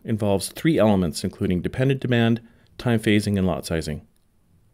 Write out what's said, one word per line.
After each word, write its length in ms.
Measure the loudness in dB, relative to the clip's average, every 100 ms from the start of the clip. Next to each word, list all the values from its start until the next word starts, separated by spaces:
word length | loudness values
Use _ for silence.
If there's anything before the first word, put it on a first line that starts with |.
involves 460 | -4 -2 0 0 -2
three 280 | -2 0 4
elements, 460 | 4 4 0 -2
including 380 | -6 -4 -2 -2
dependent 400 | -2 -2 0 0
demand, 400 | 0 2 2 0 -4 _ _ -6
time 220 | -2 0
phasing, 380 | 2 2 2 0
and 100 | 0
lot 180 | -2 -4
sizing. 400 | -4 -4 -8 -12 _ _ _ _ _ _